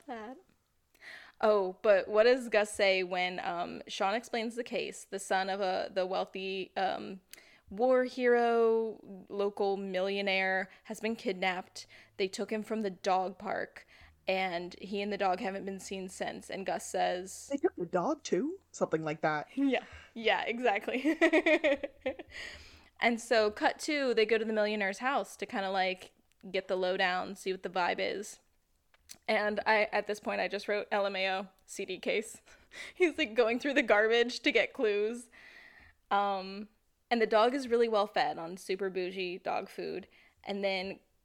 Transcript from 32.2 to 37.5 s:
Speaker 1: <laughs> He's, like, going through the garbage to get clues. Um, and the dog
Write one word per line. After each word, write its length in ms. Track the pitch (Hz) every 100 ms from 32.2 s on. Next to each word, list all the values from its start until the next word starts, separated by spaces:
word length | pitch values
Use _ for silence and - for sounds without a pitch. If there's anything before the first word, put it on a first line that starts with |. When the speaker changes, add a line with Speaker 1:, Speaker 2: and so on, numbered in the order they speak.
| 226 - _ - _
Speaker 1:
<laughs> 260 | - -
He's, 240 | - 359 294
like, 160 | 285
going 240 | 220 226 240
through 140 | 294
the 80 | 254
garbage 600 | 226 208 220 233 240 -
to 100 | -
get 220 | 226 165
clues. 560 | - 220 208 214 240 - - - - - - - _ _
Um, 560 | 202 202 196 190 196 214 _ _ _ _
and 100 | 240
the 40 | 220
dog 300 | 220 233